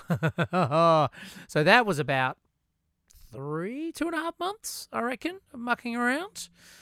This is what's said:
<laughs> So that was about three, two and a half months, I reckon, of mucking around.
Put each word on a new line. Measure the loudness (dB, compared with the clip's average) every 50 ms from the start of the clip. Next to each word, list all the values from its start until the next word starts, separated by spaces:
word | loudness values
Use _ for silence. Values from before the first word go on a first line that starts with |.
| -6 -4
<laughs> | -2 0 0 0 0 0 -2 0 2 0 2 2 4 4 6 6 6 6 4 2 -2 -6 -18 -18 -18 -18 -10 -2
So | 0 4 6
that | 8 8 8 6
was | 4 0 -2
about | -2 0 0 0 0 -2 -4 _ _ _ _ _ _ _ _ _ _ _ _ _ _ _ -20 -20 -20 -18
three, | -14 -12 -10 -8 -6 -6 -6 -8 -8 -8 -8 -8
two | -6 -6 -4
and | -4 -4
a | -4
half | -6 -6 -6 -6
months, | -6 -6 -6 -8 -10 -12 -12 -12 -12 -8
I | -6 -4
reckon, | -4 -4 -4 -6 -8 -8 -8 -10 _ _ -16
of | -8
mucking | -4 -4 -4 -4 -4 -6 -4
around. | -2 0 0 0 -2 -4 -8 -12 -14 -16 -16 _ _ -20 -20 -20 -20